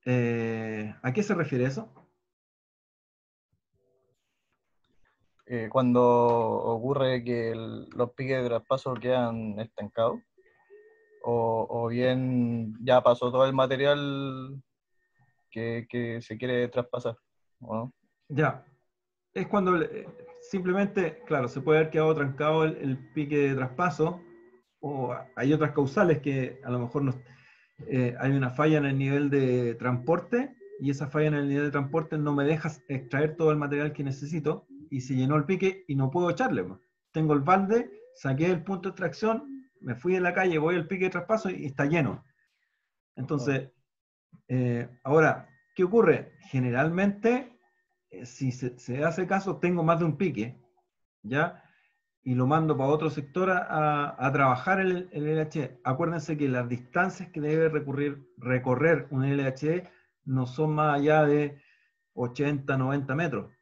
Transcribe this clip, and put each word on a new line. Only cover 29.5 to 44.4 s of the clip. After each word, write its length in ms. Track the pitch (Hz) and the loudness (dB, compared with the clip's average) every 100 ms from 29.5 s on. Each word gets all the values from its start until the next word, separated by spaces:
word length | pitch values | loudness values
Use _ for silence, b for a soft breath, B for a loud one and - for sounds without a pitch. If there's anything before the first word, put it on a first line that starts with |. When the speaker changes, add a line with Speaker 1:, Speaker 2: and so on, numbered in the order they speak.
| 123 120 | 2 0
Speaker 1:
transporte, 840 | 117 120 123 123 175 175 240 269 - - - | -2 -2 -2 0 -2 0 -2 -2 -10 -20 -6
y 120 | 139 | -4
esa 180 | 139 147 | -2 -2
falla 180 | 151 151 | 0 2
en 80 | |
el 140 | 147 143 | 2 0
nivel 160 | 139 | 0
de 60 | 147 | 0
transporte 460 | 143 139 160 156 156 | -2 -2 -2 -2 -4
no 180 | 147 143 | 0 0
me 80 | |
deja 260 | 139 156 165 - _ | 2 0 -2 -10 _
extraer 500 | 131 - 135 156 156 | -8 -4 -2 -2 2
todo 140 | 160 | 2
el 60 | 151 | 2
material 360 | 143 143 147 | 0 -2 -2
que 120 | 147 | -4
necesito, 640 | 139 135 143 165 147 180 _ - - | -6 -6 -6 -4 -2 -4 _ -20 -10
y 100 | 135 | -8
se 120 | - | -4
llenó 220 | 131 131 151 | 0 2 2
el 80 | |
pique 400 | 147 185 190 190 - | 2 2 0 -2 -4
y 80 | |
no 160 | 139 135 | 0 0
puedo 200 | 175 175 | 2 0
echarle, 340 | 170 254 135 | 2 0 0
pues. 160 | 90 95 _ _ _ | -4 -10 _ _ _
Tengo 200 | 160 156 | -2 2
el 60 | 147 | 2
balde, 520 | 139 190 196 226 277 - - - | 4 4 4 0 0 -12 -20 -8
saqué 340 | 139 131 165 | -2 0 2
el 140 | 180 | 0
punto 240 | - 190 190 | -2 -6 -6
de 20 | |
extracción, 800 | 185 180 - 214 226 - - - _ | -4 -6 -2 -2 -2 -4 -16 -18 _
me 140 | 127 | -10
fui 200 | 123 180 | -4 0
de 60 | 185 | 2
la 140 | 180 | 2
calle, 240 | 180 185 160 | 2 2 2
voy 160 | 151 | 2
al 140 | 180 160 | 0 -2
pique 160 | 190 | -2
de 60 | 185 | -2
traspaso 380 | 185 175 220 196 | -2 -2 -2 0
y 160 | 180 | -6
está 200 | 143 135 | -8 -2
lleno. 400 | 143 170 131 92 - _ _ _ _ _ _ _ _ | 2 2 2 -2 -12 _ _ _ _ _ _ _ _
Entonces, 560 | - 127 147 135 135 135 _ _ _ _ _ _ - | -12 -4 -4 -2 -4 -4 _ _ _ _ _ _ -20